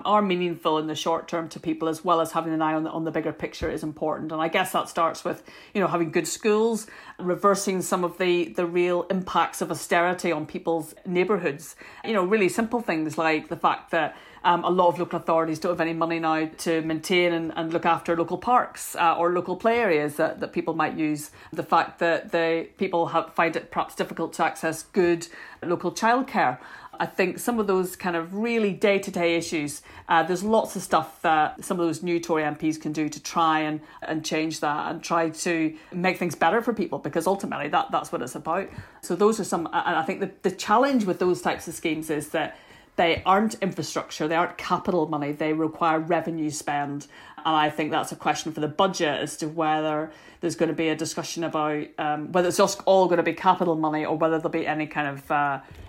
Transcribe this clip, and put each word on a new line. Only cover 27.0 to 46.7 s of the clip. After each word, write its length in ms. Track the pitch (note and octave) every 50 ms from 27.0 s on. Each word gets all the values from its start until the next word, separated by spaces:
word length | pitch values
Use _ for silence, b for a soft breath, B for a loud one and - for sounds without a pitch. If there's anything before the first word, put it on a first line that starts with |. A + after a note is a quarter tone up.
| E3+
think 320 | - - - F#3+ F3+ - -
some 220 | - B3 A#3+ A3
of 80 | G#3 G3
those 260 | F#3 F#3 F3+ F3+ -
kind 220 | - - F3+ E3+
of 180 | E3 E3 F3 F#3+
really 380 | G#3 A3+ A#3+ A#3 A3+ G#3+ G3+
day-to-day 640 | F3 D3 A3 G3+ G3 F#3+ F#3+ F#3+ - F3+ F3 E3+ E3+
issues, 440 | E3 E3 - F3 D#3 D3 D3 - - B B B B B -
uh, 160 | E3+ E3 E3
there's 180 | F3 F3+ F3
lots 320 | G3+ G#3+ A3+ A3 - - -
of 80 | F#3+
stuff 400 | - - F3+ D#3+ D#3+ - - -
that 420 | - E3 D#3+ D#3 D3+ C3+ - - -
some 140 | - F#3+ F3
of 80 | E3+
those 160 | E3 D3+ -
new 160 | F3+ F3 E3+ E3
Tory 240 | E3+ - E3 D#3
M 140 | D3+ D3 D3+
Ps 220 | - D#3+ D#3 D3+ D#3
can 120 | - D#3
do 180 | D3+ D#3+ D3+ D3
to 140 | D3+ -
try 380 | - - - F3 E3 D#3+ D#3 D#3
and, 200 | D#3 D3+ D#3 D3 B B B B
and 220 | - - D#3+ D#3 D#3
change 340 | - F3 D#3 D#3 D#3+ D3+ -
that 320 | D#3+ D3 D3 D#3 D3+ D3+
and 140 | E3 E3 -
try 260 | - E3+ E3+ E3 D#3+
to 460 | D#3+ - - F3+ E3+ D#3+ D#3 D#3 D#3 B B B
make 260 | F#3 F3+ F3 F3+ F3 -
things 160 | F#3+ E3+ -
better 260 | - F3 E3 G3 A#3
for 100 | A3+ B3+
people, 260 | A3 G#3+ F3+ - C#3 C#3+
because 300 | - D3+ C#3+ E3+ D#3+ F3+
ultimately 400 | F#3+ F#3+ - C3+ C3+ C#3 D3 D3
that, 240 | E3+ E3 - -
that's 180 | F3 D3+ - -
what 120 | F3 D#3
it's 120 | - C3 -
about. 340 | D3+ D3 D#3+ E3 G3 G3 - B B B B B B
So 120 | - - F3+
those 240 | F3 G#3 G#3+ A3 G#3+
are 60 | F3
some, 220 | - F#3+ E3+ D#3+
and 300 | - - C3 - - E3
I 60 | D#3
think 160 | D#3+ - D3 D#3+
the, 140 | E3+ - - -
the 80 | - F#3
challenge 540 | F#3 - - G#3 G#3 A#3+ C4+ C#4+ C4+ A#3 G3+
with 160 | F#3 E3+ -
those 200 | F#3 F3+ F3+ -
types 280 | - F3 - - - F3
of 60 | D3+
schemes 360 | - - E3 D3+ D#3 D#3 -
is 200 | D3+ D3+ D3 -
that 280 | - D#3+ D3 - B B B B B B B B _
they 260 | - F3 E3 - - -
aren't 300 | F#3 F#3+ G3+ A3 G#3+ - -
infrastructure, 680 | G3+ F3+ D3 E3+ C#3+ - - D3 - - - - D#3 D#3
they 60 | E3
aren't 240 | E3 F3 - - -
capital 500 | - - F3+ D#3+ - G#3 F3+ F3 D#3 E3
money, 240 | D3+ C#3+ C#3+ C#3+
they 220 | D3+ D3 D#3+ D#3 D#3
require 440 | D#3+ D#3+ D#3 D#3 - F3 D#3+ D#3+ D#3+
revenue 520 | D#3+ D#3+ E3+ D#3+ D#3 E3+ E3 D#3+ D3+ D3+
spend. 560 | C#3+ - - D3+